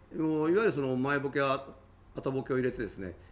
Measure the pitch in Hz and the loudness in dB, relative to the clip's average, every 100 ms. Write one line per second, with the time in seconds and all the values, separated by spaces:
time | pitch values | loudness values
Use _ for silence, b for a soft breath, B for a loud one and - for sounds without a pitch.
0 | - - 156 156 156 190 220 143 131 127 | -12 -4 0 2 2 4 4 2 0 0
1 | 135 143 135 143 139 135 - - - - | 2 2 0 0 2 0 -4 -18 -20 -20
2 | - - 139 135 - 127 127 120 101 - | -14 -6 -4 -2 0 0 0 -2 -6 -6
3 | 92 87 B | -10 -10 B